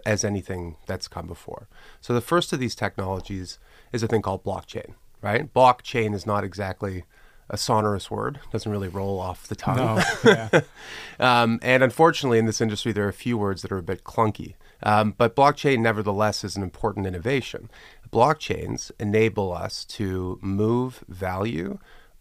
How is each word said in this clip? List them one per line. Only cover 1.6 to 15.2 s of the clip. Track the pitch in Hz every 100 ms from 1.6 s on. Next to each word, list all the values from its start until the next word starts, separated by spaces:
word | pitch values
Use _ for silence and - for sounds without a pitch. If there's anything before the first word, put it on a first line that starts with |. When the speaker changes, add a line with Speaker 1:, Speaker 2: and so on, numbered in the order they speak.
| - - - -
Speaker 1:
So | -
the | 120
first | - 170 170
of | 156
these | 123
technologies | - 104 - 95 95 - 98 90 - - - _
is | 120
a | 110
thing | 113
called | 98 95
blockchain, | - 92 - - - - - -
right? | 104 110 151
Blockchain | - 127 - - 123 107
is | 104
not | 110 104
exactly | 101 95 98 92 101 92 - _ - - -
a | 101
sonorous | - 113 107 101 -
word. | 104 117 135
It | -
doesn't | 110 110
really | 104 95
roll | 95 98 98
off | 92 90 -
the | 101
tongue. | - -
Speaker 2:
No, | 127 110 - -
yeah. | - 165 110 170 147 - -
Speaker 1:
<laughs> | - - -
Um, | 127 120 117 117
and | - 127
unfortunately, | 127 - 165 165 139 113
in | 113
this | 107
industry, | 113 104 120
there | 101
are | 101
a |
few | - - 117
words | 101 95
that | -
are | 95
a |
bit | 87 92
clunky. | - - 110 104 - - - _
Um, | - 107 107
but | 101